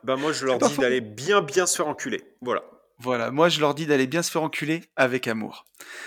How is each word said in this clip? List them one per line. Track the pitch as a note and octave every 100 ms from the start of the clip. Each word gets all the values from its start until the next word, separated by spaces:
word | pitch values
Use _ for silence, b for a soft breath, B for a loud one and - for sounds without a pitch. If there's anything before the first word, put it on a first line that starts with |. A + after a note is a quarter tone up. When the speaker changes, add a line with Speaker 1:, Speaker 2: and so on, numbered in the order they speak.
Speaker 1:
Ben, | A2+ C3
moi, | D3+
je | D3+
Speaker 2:
C'est | C3
Speaker 1:
leur | B2
Speaker 2:
pas | -
Speaker 1:
dis | C#3+
Speaker 2:
faux. |
Speaker 1:
d'aller | B2+ B2+
bien, | A2 G#2+ D3 G3+
bien | D#3+ F#3 F3+
se | -
faire | D3+
enculer. | C#3+ B2+ G#2+ - -
Voilà. | A#2+ A2+ - - _ -
Speaker 2:
Voilà, | B2 B2 A#2
moi, | C3+ E3+
je | D3
leur | D3+ C#3+
dis | D#3+
d'aller | C#3+ C3
bien | D#3+
se | E3+
faire | E3+
enculer | D#3 - D3+ E3 - -
avec | C3 B2+ B2+
amour. | A2 G#2+ - - - B B